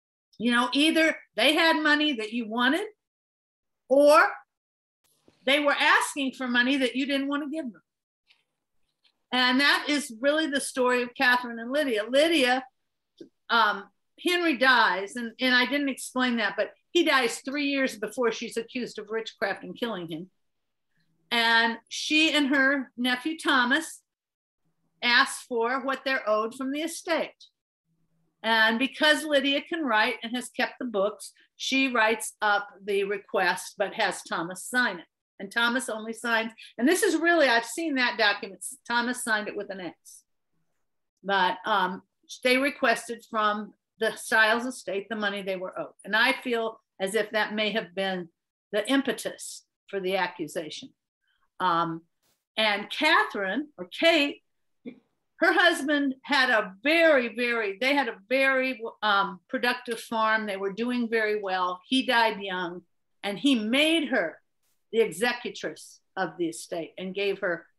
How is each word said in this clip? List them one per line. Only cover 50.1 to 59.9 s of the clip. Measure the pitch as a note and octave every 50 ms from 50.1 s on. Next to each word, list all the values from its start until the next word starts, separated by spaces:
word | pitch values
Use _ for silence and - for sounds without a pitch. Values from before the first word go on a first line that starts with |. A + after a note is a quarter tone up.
| F#3+
accusation. | F#3 F3 F3 - - D#3 D3+ - F3+ D#3+ D#3 - - - - _ _ _ _ _ _ _ _ _ _ _ _ _ -
Um, | F#3 F3+ E3+ E3 E3+ E3 E3 E3 - _ _ _ _ _ _ _ _ _ _
and | A3 A3 G#3+ G3+ G3+ G#3 -
Catherine, | - - D4+ D#4 E4+ G#4 G#4+ - - G#3 G3 F#3+ G3+ C4+ D4+ - _ -
or | F3+
Kate, | - - - E4 E4 E4+ D4+ C#4+ C#4+ - - _ _ _ _ _ _ _ _ - A#3 - _ _ _ _ _ _ _ _
her | - D#4+ F#4+
husband | D#4+ F#4+ F4+ E4+ E4 D#4 C4 D4+ D4 C#4+ C#4+ C4+ C4 -
had | - - C#4+ C4+ B3+ B3
a | A#3+ G#3+ G3 F#3 - - -
very, | D4 E4 E4+ E4 D#4+ D4 B3+ A#3+ A3+ G#3
very, | A#3 B3 A#3+ A#3+ A3+ G#3+ G3 G3 F#3+
they | B3+ C4+ C#4+
had | C#4+ C4 A#3
a | - F#3+ - -
very, | B3+ C4+ C4+ C4+ C4+ C4 C4 C4 B3 G#3+ A3+ A3+ - _
um, | G#3+ G#3+ G3 G3 F#3+ F#3 F#3 - _ -
productive | C4 B3 A#3 B3 B3 - - A#3+